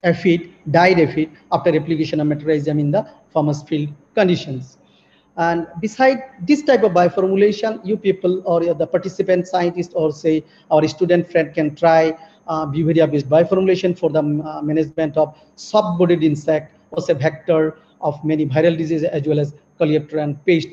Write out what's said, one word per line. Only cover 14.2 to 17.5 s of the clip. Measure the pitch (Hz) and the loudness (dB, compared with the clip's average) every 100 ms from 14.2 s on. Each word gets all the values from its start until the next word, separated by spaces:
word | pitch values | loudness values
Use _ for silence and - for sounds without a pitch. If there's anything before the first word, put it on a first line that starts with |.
| 151 147 156 151 | -2 -4 -6 -8
management | 151 156 151 156 156 151 | -4 -2 -2 -2 -4 0
of | 151 - _ _ | -2 -2 _ _
soft-bodied | - 214 196 175 175 170 | -2 -2 0 0 2 2
insect, | 160 147 - 156 151 _ _ | 2 -2 -2 -2 -4 _ _
or | - | -4
say | - | 0
vector | 156 151 147 - | 0 0 -4 -2